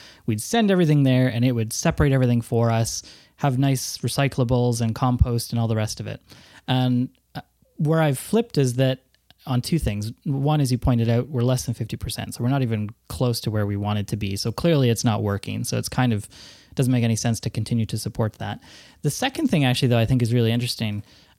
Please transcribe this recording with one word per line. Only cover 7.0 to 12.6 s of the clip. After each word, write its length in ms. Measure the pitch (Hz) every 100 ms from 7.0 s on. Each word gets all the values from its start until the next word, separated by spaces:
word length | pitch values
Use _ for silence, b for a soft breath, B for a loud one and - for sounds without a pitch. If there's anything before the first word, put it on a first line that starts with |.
| 127 _ _ 175
uh, 60 | - _ _ -
where 240 | 147 160
I've 180 | 156 131
flipped 380 | - 214 226 -
is 180 | 131 123
that 280 | 131 135 _ _ _ _ -
on 140 | 123
two 180 | - 165
things. 320 | - 104 104 - -
One, 360 | 139 139 151
as 100 | 131
you 60 | 123
pointed 320 | 131 117 113
out, 200 | 120 123
we're 120 | 139
less 220 | 120 127 -
than 80 |
fifty 220 | 123 117 -
percent, 380 | - - - -
so 80 |
we're 60 | 120
not 100 | 139